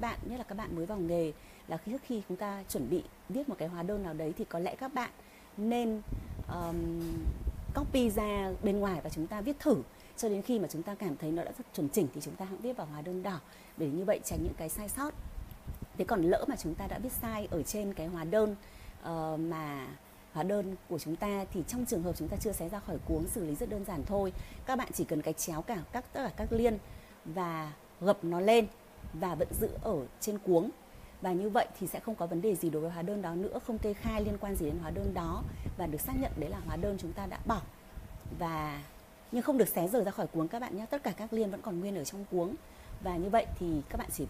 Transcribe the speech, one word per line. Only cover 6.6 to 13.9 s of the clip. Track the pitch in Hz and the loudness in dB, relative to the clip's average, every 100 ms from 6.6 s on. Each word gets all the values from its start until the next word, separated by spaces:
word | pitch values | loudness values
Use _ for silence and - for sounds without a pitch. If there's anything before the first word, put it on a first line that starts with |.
| 170 170 170 170 165 165 160 - - - - | -2 0 0 -2 -2 0 0 0 -2 -2 -2
copy | - 190 269 233 | 0 4 6 6
ra | 208 208 202 190 180 | 4 2 2 0 2
bên | 208 202 | 2 4
ngoài | 202 165 | 4 0
và | 156 | -2
chúng | 156 165 | -2 -2
ta | 214 | -2
viết | 220 285 | -2 2
thử | 302 208 - - - - | 4 4 4 -10 -14 -2
cho | 226 | 0
đến | 196 | 0
khi | 196 233 | 2 2
mà | 160 | 2
chúng | 156 | -2
ta | 185 | -4
cảm | 202 190 139 | -4 -2 -2
thấy | 156 | 0
nó | 170 | 0
đã | - - | -2 -6
rất | - | -8
chuẩn | - 143 | 0 2
chỉnh | 220 143 | 4 4
thì | - | 2
chúng | 143 160 | -6 -6
ta | |
hãy | 190 190 | -6 -4
viết | 233 247 | -4 -4
vào | 156 | -6
hóa | 147 | -6
đơn | 165 185 | -4 -2
đỏ | 196 170 - - - - | -2 -4 -6 -16 -16 -2
để | 156 | 0